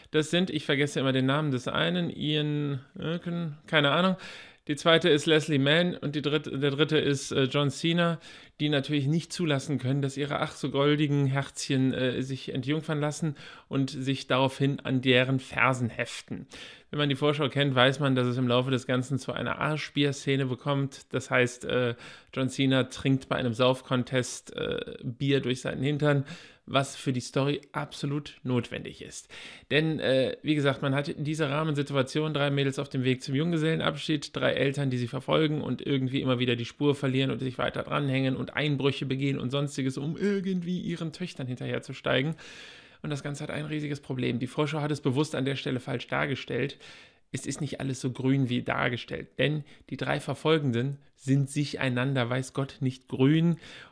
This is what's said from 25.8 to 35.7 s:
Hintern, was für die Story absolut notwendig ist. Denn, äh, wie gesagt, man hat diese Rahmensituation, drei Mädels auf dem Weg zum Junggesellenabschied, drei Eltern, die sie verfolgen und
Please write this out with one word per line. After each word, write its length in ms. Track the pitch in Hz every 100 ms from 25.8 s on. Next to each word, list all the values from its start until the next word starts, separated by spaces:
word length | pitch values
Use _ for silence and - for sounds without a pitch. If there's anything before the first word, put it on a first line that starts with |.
Hintern, 420 | 135 147 147 143 135 - - - -
was 300 | 127 135 -
für 180 | -
die 80 | 123
Story 400 | - 139 139 147 -
absolut 640 | - 147 - 143 147 147 -
notwendig 580 | 127 123 117 - - -
ist. 280 | - - - - - - -
Denn, 280 | 139 160 156
äh, 380 | 107 131 117 -
wie 120 | - 151
gesagt, 260 | 139 131
man 120 | 139
hat 200 | 135 143 -
diese 320 | 151 156 147
Rahmensituation, 840 | 143 160 143 139 139 131 151 156
drei 180 | 147 143
Mädels 260 | 139 139 135
auf 120 | 131
dem 140 | 135
Weg 200 | 127 127
zum 120 | - 135
Junggesellenabschied, 1000 | 165 170 156 160 - 147 - 151 - 135
drei 160 | 131
Eltern, 380 | - 135 139 139
die 80 | 123
sie 100 | 120
verfolgen 540 | 127 131 151 156 151
und 200 | -